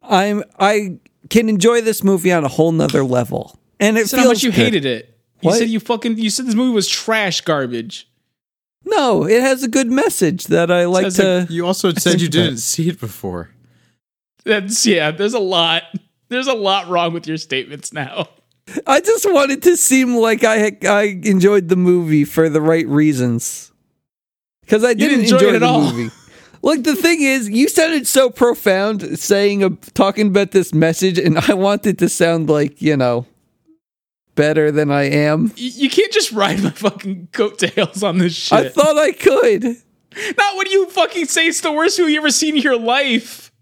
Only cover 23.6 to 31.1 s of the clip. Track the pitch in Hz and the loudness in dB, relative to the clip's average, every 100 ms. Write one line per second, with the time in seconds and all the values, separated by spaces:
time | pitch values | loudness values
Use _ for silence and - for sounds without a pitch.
23.6 | - _ _ _ _ _ _ _ _ _ | -18 _ _ _ _ _ _ _ _ _
24.6 | _ 214 240 214 311 269 196 175 196 226 | _ 0 2 2 2 2 4 4 4 4
25.6 | 226 - 143 120 113 - _ - - _ | 2 2 0 -2 -8 -10 _ -20 -20 _
26.6 | - 311 262 294 330 339 277 269 208 220 | 0 0 0 0 0 0 0 0 -2 0
27.6 | 294 - 320 311 - 269 262 - 240 240 | 2 2 0 0 0 2 2 2 0 2
28.6 | - 190 202 214 175 165 - 202 202 202 | 0 0 0 -4 -6 -8 -2 2 2 2
29.6 | 190 165 - - 196 196 208 190 196 190 | -2 -2 -10 -2 -2 0 0 2 2 0
30.6 | 175 156 160 165 190 | 0 2 2 2 0